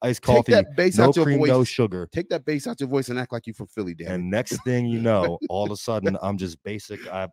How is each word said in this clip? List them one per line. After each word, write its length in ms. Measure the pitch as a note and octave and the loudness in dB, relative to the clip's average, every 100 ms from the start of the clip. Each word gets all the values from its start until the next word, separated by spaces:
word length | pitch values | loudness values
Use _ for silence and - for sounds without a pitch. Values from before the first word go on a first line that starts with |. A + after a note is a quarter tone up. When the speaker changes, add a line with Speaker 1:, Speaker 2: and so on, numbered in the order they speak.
Speaker 1:
iced 200 | A#2+ A#2+ | -4 -2
Speaker 2:
take 140 | - A#2+ | 4 4
Speaker 1:
coffee, 160 | A2+ | 6
Speaker 2:
that 240 | - - C#3+ | 4 4 2
bass 220 | F#3 G3 | 2 6
Speaker 1:
no 80 | D#3+ | 6
Speaker 2:
out 100 | D#3+ | 6
your 80 | D3+ | 4
Speaker 1:
cream, 140 | C#3 | 4
no 180 | D3 B2+ | 4 4
Speaker 2:
voice. 80 | A#2+ | 2
Speaker 1:
sugar. 400 | - A2+ F2+ E2+ | 0 -2 -2 -8
Speaker 2:
Take 160 | E3 F3+ | -6 -4
that 160 | E3+ C#3+ | -4 -2
bass 220 | D3+ A#3+ | -4 -4
out 120 | - | -6
your 80 | C3+ | -2
voice 180 | C#3 B2+ | -2 -2
and 80 | B2 | -4
act 140 | B2 | -6
like 160 | A#2+ A#2 | -8 -10
you 60 | |
from 140 | G#2+ G2+ | -14 -12
Philly, 260 | - F#2 | -8 -6
damn 140 | E2+ E2+ | -6 -6
it. 60 | F2+ | -6
Speaker 1:
And 140 | F2+ | -2
next 320 | G#2 C3 - | -2 -2 -6
thing 220 | B2+ B2 A#2+ | -2 -2 0
you 140 | A#2 | 0
know, 380 | A#2 G#2 E2+ E2+ | 2 2 2 -2
Speaker 2:
<laughs> 60 | - | -4
Speaker 1:
all 140 | F#2 G#2 | -4 -4
of 60 | |
a 60 | G#2 | -6
sudden, 400 | - A2 G2 G2 | -4 -2 -2 -2
I'm 160 | G2 G2 | -4 -4
just 240 | F#2 D#2 | -6 -8
basic. 420 | G2 G#2+ - G#2 - | -10 -10 -12 -14 -10
I, 220 | F#2 F#2+ | -8 -8